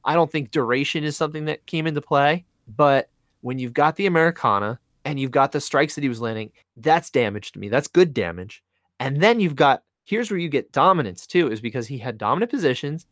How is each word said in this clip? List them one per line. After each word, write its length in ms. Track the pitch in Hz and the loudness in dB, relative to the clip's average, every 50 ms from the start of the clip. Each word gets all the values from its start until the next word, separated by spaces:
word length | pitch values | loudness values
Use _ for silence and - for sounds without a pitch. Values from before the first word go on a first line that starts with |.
| _ | _
I 80 | - 151 | 0 2
don't 180 | - - - | 2 0 0
think 200 | - 156 143 107 | 0 -6 -6 -2
duration 520 | - 156 127 113 120 135 139 - - 165 151 | -2 -2 0 2 0 0 0 -2 -2 -4 -4
is 140 | 151 147 | -4 -2
something 280 | - 160 151 156 156 151 | -2 -4 -4 -4 -6 -6
that 200 | 156 151 - _ | -6 -6 -8 _
came 200 | - - 160 160 | -8 -6 -4 -4
into 140 | 165 151 147 | -2 -4 -4
play, 440 | 147 _ 156 143 139 147 156 175 175 _ _ _ _ | -4 _ 2 2 4 4 2 0 -6 _ _ _ _
but 420 | - 107 110 151 143 139 135 - _ _ _ _ _ _ _ | -20 0 2 4 4 4 2 0 _ _ _ _ _ _ _
when 180 | - 123 127 131 | -8 -8 -6 -6
you've 140 | 127 120 120 | -6 -4 0
got 220 | 143 143 156 160 | 2 2 2 2
the 100 | - 196 | 0 -2
Americana 720 | 190 175 165 160 170 170 - - 120 104 101 104 104 110 - _ _ _ _ _ | 2 4 4 4 2 0 0 0 2 2 2 0 -2 -6 -8 _ _ _ _ _
and 140 | 135 151 139 | -8 -4 -4
you've 120 | 135 131 | -4 0
got 200 | 123 143 135 139 | 4 4 4 4
the 100 | - 151 | 2 -4
strikes 340 | 143 - - 139 151 151 - | -4 0 2 2 2 2 0
that 80 | - 147 | -4 -4
he 60 | 135 | -4
was 120 | 120 110 | -4 -4
landing, 300 | 120 113 113 110 110 107 _ _ _ _ _ | -6 -6 -6 -6 -8 -10 _ _ _ _ _
that's 320 | - 113 151 160 165 - - | -6 2 2 2 2 2 0
damage 420 | - 139 120 104 101 107 101 - _ | 0 0 2 2 -2 -6 -12 -12 _
to 60 | 101 | -12
me. 100 | 98 101 | -8 -2
That's 180 | 104 135 143 | -2 -2 -2
good 260 | - _ 175 185 170 131 | 2 _ 4 4 4 2
damage. 500 | 117 98 85 85 90 92 107 - - _ _ _ _ _ _ _ _ | -4 -4 -4 -4 -8 -12 -14 -16 -20 _ _ _ _ _ _ _ _
And 220 | 123 135 139 143 | -6 -4 0 2
then 180 | 170 214 233 233 | 4 4 4 4
you've 160 | 202 170 143 | 2 0 2
got, 280 | 131 151 139 127 - _ _ _ _ _ | 4 4 4 4 2 _ _ _ _ _
here's 240 | _ 202 220 240 220 | _ -4 -4 -2 -4
where 80 | 214 180 | -4 -4
you 100 | 170 160 | -4 -2
get 220 | 143 135 - _ | -2 -2 -4 _
dominance 540 | - 139 143 180 190 170 135 101 90 - - | -2 2 4 4 4 2 0 -4 -8 -12 -18
too, 240 | _ - 180 170 131 | _ 0 0 2 2
is 100 | 110 107 | -2 -4
because 260 | 107 117 107 131 117 | -6 -6 -6 -6 -8
he 100 | 107 139 | -8 -10
had 200 | 123 104 131 113 | -10 -10 -10 -10
dominant 340 | 107 107 104 127 175 220 233 | -4 -2 -2 0 0 -2 -4
positions 540 | - 269 180 139 123 - - 143 151 165 - _ | -4 0 0 0 0 0 -4 -8 -8 -10 -12 _